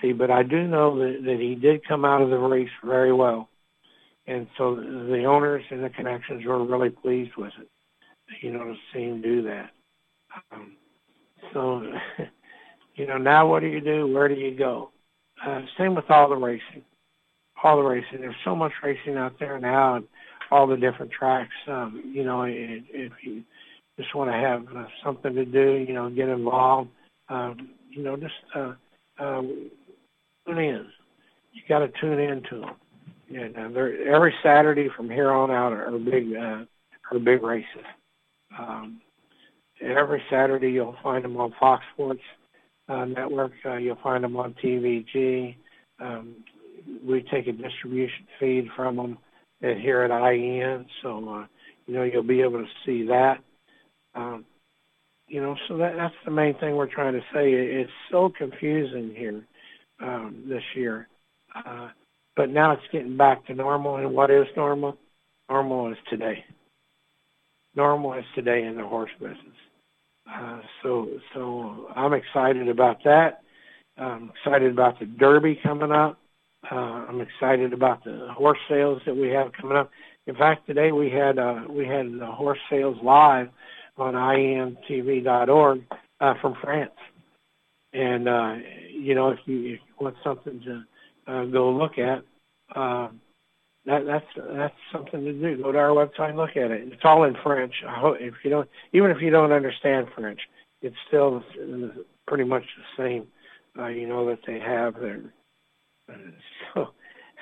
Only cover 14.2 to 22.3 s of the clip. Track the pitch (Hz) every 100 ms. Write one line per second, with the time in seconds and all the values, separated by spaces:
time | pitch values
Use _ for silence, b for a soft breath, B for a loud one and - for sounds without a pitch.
14.2 | 143 139 135 131 131 117 - _ _ _
15.2 | _ - 143 135 131 - 190 175 - 151
16.2 | 143 135 123 117 - 135 - _ _ _
17.2 | _ _ _ - 156 147 139 123 - 131
18.2 | 127 113 185 170 156 - 143 135 147 135
19.2 | 127 127 143 135 123 135 131 120 - B
20.2 | B B B 143 135 127 127 123 120 -
21.2 | 131 131 123 - 147 131 113 110 127 135
22.2 | 127